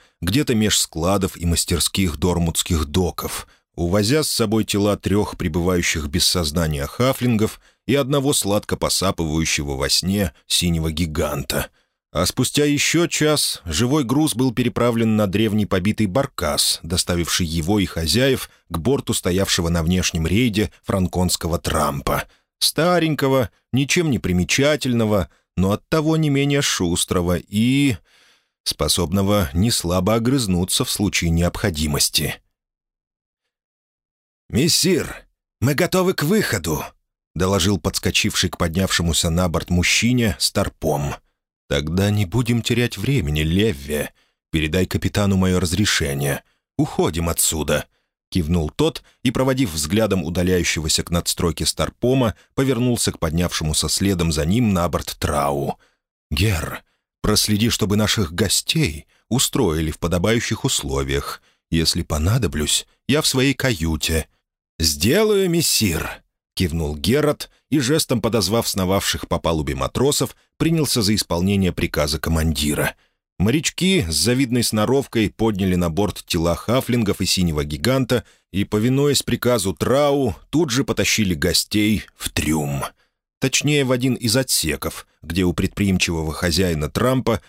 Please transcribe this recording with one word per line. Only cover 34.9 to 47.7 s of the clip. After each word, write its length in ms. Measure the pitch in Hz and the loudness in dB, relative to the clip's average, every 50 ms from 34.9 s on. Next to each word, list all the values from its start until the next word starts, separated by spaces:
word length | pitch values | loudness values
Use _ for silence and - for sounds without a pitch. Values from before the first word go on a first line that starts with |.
| 180 131 92 - - - - _ _ _ _ _ _ - | 2 0 -2 -4 -10 -16 -18 _ _ _ _ _ _ -2
мы 140 | - 135 147 | 0 0 2
готовы 400 | 123 180 165 - - 185 185 185 | 2 0 0 2 2 2 2 0
к 80 | - | 0
выходу», 640 | 147 151 214 214 156 - - 98 78 85 76 67 - - - _ _ _ _ _ _ _ - | 0 2 2 2 2 0 -2 -4 -2 -4 -4 -6 -6 -10 -14 _ _ _ _ _ _ _ -4
доложил 460 | 78 92 92 98 98 87 101 104 85 | -2 0 2 2 2 2 2 0 0
подскочивший 720 | - 95 - - - 95 - - - 104 - - - 85 | 0 -2 -4 -2 -2 -2 0 0 0 0 0 -2 -2 -2
к 80 | - - | -2 -2
поднявшемуся 720 | 90 82 78 92 95 87 - - 87 85 80 - - 85 | -2 -2 0 0 0 0 0 0 0 0 0 0 0 0
на 180 | 80 87 92 87 | 2 2 2 0
борт 200 | 76 82 - - | 0 -2 -2 0
мужчине 640 | 87 87 85 - - - 110 120 123 123 117 107 - - | 0 2 2 2 2 2 2 2 2 2 2 0 0 0
старпом. 800 | - - - 104 95 - - - - 78 76 73 71 69 65 - _ _ _ _ _ _ _ _ _ - | -2 -2 0 -2 -2 -4 -4 -6 -4 -2 -2 -2 -2 -6 -8 -10 _ _ _ _ _ _ _ _ _ -4
«Тогда 420 | 71 71 73 78 82 92 98 104 | -2 -2 -2 0 0 2 2 2
не 160 | 104 104 104 | 2 0 0
будем 360 | 82 82 120 127 - 120 117 | 0 0 -2 0 0 0 0
терять 340 | - - 123 117 123 120 - | 0 0 0 0 0 -2 -4
времени, 440 | - 98 127 143 127 82 73 76 76 | -4 -2 0 0 0 0 0 0 0
Левве. 720 | 78 80 85 95 107 113 82 69 67 76 76 73 69 - _ _ _ _ _ _ _ _ | 0 2 2 2 2 2 0 -2 -6 -6 -4 -4 -6 -6 _ _ _ _ _ _ _ _
Передай 340 | - 80 78 78 76 92 92 | -2 -2 0 0 0 0 0
капитану 500 | - - 98 - 95 - 104 101 98 98 | 0 -2 -2 -2 0 0 0 2 2 2
мое 220 | 92 95 92 92 90 | 2 4 2 2 2
разрешение. 840 | 92 85 85 95 107 - - - 82 69 69 69 69 71 69 - - _ _ _ _ _ _ | 0 0 0 0 0 2 0 0 -2 -2 -2 -2 -2 -2 -4 -4 -8 _ _ _ _ _ _
Уходим 520 | - 175 - - - 180 123 78 85 82 85 | -4 -2 -2 0 0 0 0 0 0 -2 -2
отсюда». 580 | 82 - - - - 78 73 73 | 0 0 0 0 0 -2 -2 -2